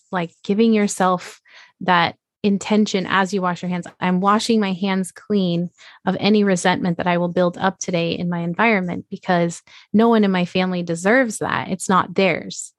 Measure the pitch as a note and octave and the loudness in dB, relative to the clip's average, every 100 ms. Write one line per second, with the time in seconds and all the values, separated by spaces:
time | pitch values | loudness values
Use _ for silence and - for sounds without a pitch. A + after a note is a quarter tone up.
0 | - F#3 E3 _ - G3+ A3+ G#3+ G3+ - | -8 -6 -6 _ -4 2 4 4 0 0
1 | F#3 F3+ - - _ - - - F#3 F3 | 0 0 -4 -20 _ -20 -20 -8 2 2
2 | E3 - _ - G#3 G3 - G#3+ G#3 G3 | 2 -4 _ -4 -2 0 2 2 2 0
3 | - F#3+ F#3 G3+ F3+ F3 F3+ F3+ - - | 0 0 0 -2 -2 -4 -4 -6 -8 -6
4 | F#3 F3+ G3 G#3+ A3+ A3 G3 F3 G3 F#3+ | -2 2 2 2 2 0 0 -2 -2 -2
5 | F#3 - - G#3 F3+ E3+ F3 _ - - | -4 -10 -4 0 0 0 -4 _ -20 -8
6 | G3 F#3+ G3+ G#3+ G3+ F3+ F#3 E3+ F#3 E3+ | -4 0 2 2 2 2 0 0 -2 -2
7 | F3+ F3 F3 F3+ F3+ - F#3+ F#3 - F3 | 0 0 0 0 0 0 -4 -2 -4 -2
8 | E3 - F3 F3 E3+ E3+ A3+ G3+ F3 - | -2 -4 -4 -4 -4 0 2 2 -2 -8
9 | - F#3+ - F3 E3+ - _ - - G#3 | -10 -12 0 0 0 -4 _ -20 -2 2
10 | A#3 A3 G3+ F#3 F3 F#3 F#3 F3+ F3 E3 | 4 4 2 0 0 -2 -2 -4 -4 -2
11 | F#3+ B3+ A#3+ - D3+ - - F#3+ - F#3 | 2 2 2 -2 -4 -4 -4 -6 0 0
12 | - F3 F#3+ - F#3+ - - | 0 0 0 0 -6 -14 -12